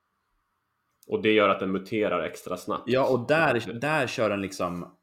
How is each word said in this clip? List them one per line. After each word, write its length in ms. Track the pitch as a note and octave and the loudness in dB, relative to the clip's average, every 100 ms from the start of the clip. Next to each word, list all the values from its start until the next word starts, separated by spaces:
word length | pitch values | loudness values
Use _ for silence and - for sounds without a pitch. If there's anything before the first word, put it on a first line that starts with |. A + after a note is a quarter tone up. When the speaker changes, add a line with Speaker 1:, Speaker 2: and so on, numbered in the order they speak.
| _ _ _ _ _ _ _ _ _ _ - | _ _ _ _ _ _ _ _ _ _ -6
Speaker 1:
Och 140 | G#2 | 0
det 100 | G#2+ | 4
gör 160 | G#2+ G2+ | 6 6
att 100 | F#2+ | 4
den 120 | F#2+ | 0
muterar 500 | F#2+ F#2+ A2 G2+ F2 | -4 -4 -2 0 0
extra 360 | D#2+ - - F2+ | -2 -8 -8 -8
snabbt. 260 | - G2 - | -6 -6 -2
Speaker 2:
Ja, 220 | B2+ B2 | 0 2
och 160 | B2+ A#2 | 0 2
där, 300 | D3+ D#3 A#2+ | 2 2 0
Speaker 1:
Okej. 220 | A#2 A#2 | -4 -6
Speaker 2:
där 280 | C#3+ D#3 B2 | -2 -2 -2
kör 220 | - A2 | 0 0
den 120 | G2+ | 0
liksom 560 | G2 - F2+ F2 E2 - | -4 -4 -4 -4 -10 -16